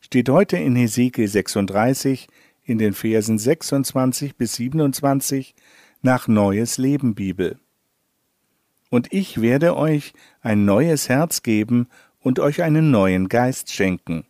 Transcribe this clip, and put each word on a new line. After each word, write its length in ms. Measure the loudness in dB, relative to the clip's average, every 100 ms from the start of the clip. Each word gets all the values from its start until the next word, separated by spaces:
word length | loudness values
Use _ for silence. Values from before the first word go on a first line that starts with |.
steht 300 | -2 -2 2
heute 260 | 2 2 0
in 200 | 0 2
Hesekiel 520 | 0 2 -2 0 0
sechsunddreißig 1000 | 0 -2 -2 -2 0 0 0 -2 -4 -8 _ _ _
in 140 | -6 -2
den 160 | -2
Versen 440 | -2 0 0 0 -2
sechsundzwanzig 960 | 0 -2 -2 -2 -2 -2 -2 -2 -8 -6
bis 180 | -6
siebenundzwanzig 1000 | -4 -4 0 0 0 0 0 -2 -6 -6 _ _ _ _ _
nach 260 | 0 0 2
Neues 520 | 2 4 2 -2 -2
Leben 360 | -2 0 -2
Bibel. 440 | -2 -6 -2 -4 -4 _ _ _ _ _ _ _ _ _ _ _ _ _
„Und 240 | -2 -2
ich 300 | -4 -4 -2
werde 340 | 0 2 2 0
euch 380 | 0 -2 -4 _ _ _
ein 240 | -2 2
neues 460 | 4 4 2 0 0
Herz 320 | 0 0 -4
geben 460 | -2 -2 2 0 0 _ _ _
und 180 | -4 0
euch 240 | 0 0
einen 280 | 0 2 4
neuen 380 | 4 4 2 0
Geist 440 | 0 0 -2 -10
schenken. 520 | -2 -2 -2 -6 -8 -10